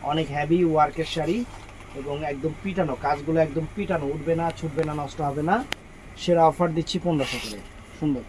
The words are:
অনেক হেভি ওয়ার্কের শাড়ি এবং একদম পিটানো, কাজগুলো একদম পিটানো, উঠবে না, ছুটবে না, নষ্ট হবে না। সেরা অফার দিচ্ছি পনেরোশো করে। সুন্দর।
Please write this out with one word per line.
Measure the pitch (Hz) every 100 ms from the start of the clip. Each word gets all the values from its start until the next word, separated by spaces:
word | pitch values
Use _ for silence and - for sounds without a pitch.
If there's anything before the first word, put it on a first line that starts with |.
অনেক | 139 156 151
হেভি | 143 147 170
ওয়ার্কের | 175 156 147 151 156
শাড়ি | 165 151 208 240 - - - - 139
এবং | 135 143 151
একদম | 143 156 156
পিটানো, | 196 185 165 127
কাজগুলো | 143 147 147 160 160
একদম | 147 156
পিটানো, | - 185 170 143
উঠবে | 151 147 165
না, | 170 160
ছুটবে | 160 147 156
না, | 151
নষ্ট | 139 - 147
হবে | 139
না। | 151 214 277 - - - - -
সেরা | - 170 160
অফার | 156 175 160
দিচ্ছি | 156 180
পনেরোশো | 175 156 131 123
করে। | 113 104 - - - -
সুন্দর। | 156 131